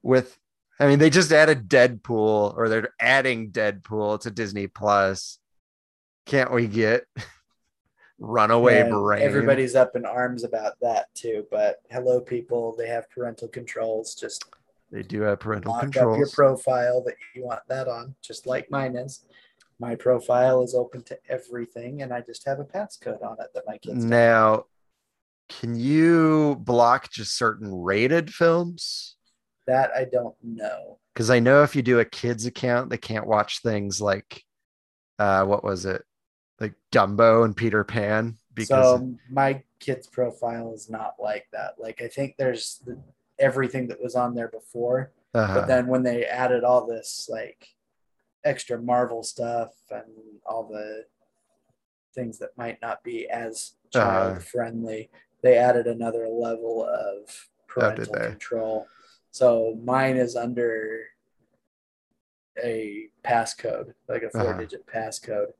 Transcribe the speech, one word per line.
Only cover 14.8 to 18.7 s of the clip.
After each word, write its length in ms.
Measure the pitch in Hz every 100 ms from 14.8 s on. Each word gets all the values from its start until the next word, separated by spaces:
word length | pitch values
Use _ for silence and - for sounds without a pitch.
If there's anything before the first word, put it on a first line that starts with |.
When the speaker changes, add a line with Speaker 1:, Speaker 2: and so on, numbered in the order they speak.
| _
Speaker 1:
They 120 | 107
do 200 | 98 107
have 180 | 107 101
parental 320 | 110 107 113
Speaker 2:
lock 100 | 117
Speaker 1:
controls. 320 | 135 135 120
Speaker 2:
up 40 | 110
your 100 | 139
profile 720 | - 139 131 - 127 123 123
that 120 | 123 - -
you 100 | 127
want 160 | 123 113 _
that 200 | 131 127
on, 260 | 117 127 135
just 240 | - 110 -
like 240 | 127 -